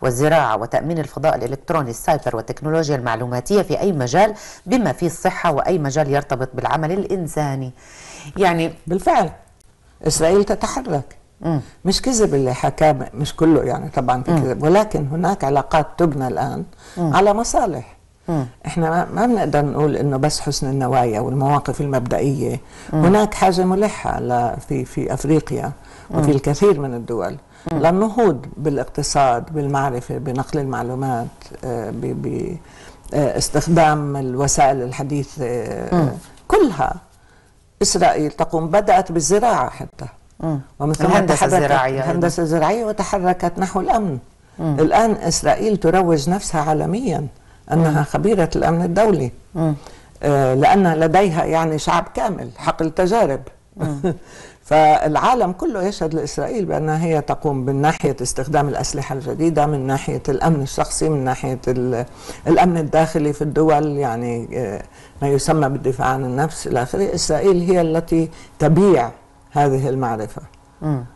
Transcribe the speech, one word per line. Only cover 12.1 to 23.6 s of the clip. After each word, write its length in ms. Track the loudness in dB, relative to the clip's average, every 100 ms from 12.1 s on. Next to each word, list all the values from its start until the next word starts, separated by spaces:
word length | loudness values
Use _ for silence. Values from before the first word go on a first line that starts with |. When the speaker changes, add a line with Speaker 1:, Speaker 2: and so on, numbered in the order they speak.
| 2 2 2
Speaker 2:
اللي 180 | 0
حكاه، 420 | 0 -2 2 2 2 -4
مش 220 | -6 -6 0
كله 280 | 4 4
يعني 260 | 2 -4 -4
طبعًا 340 | -4 0 -2
في 80 | 2
Speaker 1:
مم. 60 | 0
Speaker 2:
كذب، 200 | 0 0
ولكن 440 | 4 4 4 -2 -4
هناك 360 | -2 -2 -2
علاقات 440 | 0 0 2 0 0 0
تبنى 300 | 0 0 -4
الآن 360 | -4 -4 -6 -10 -14 -18 -4
Speaker 1:
مم. 180 | 0 4
Speaker 2:
على 180 | 4
مصالح. 600 | 2 0 0 0 -4 -10 -20 _ _ -4
Speaker 1:
مم. 180 | -4 -4 -8 -8
Speaker 2:
إحنا 240 | -2 0
ما، 180 | 0 -2 0
ما 100 | 0
بنقدر 400 | 2 2 0 0
نقول 300 | 0 0 2
إنه 220 | 0 0
بس 220 | 0 -2
حسن 300 | -4 -4 -2
النوايا 500 | -2 0 2 2 0
والمواقف 600 | -2 -2 2 0 0 -4
المبدئية. 800 | -2 -2 -2 -2 0 -2 -4 -6 -10 -20 -6
Speaker 1:
مم. 120 | 2 4
Speaker 2:
هناك 280 | 4 2
حاجة 320 | 2 2 2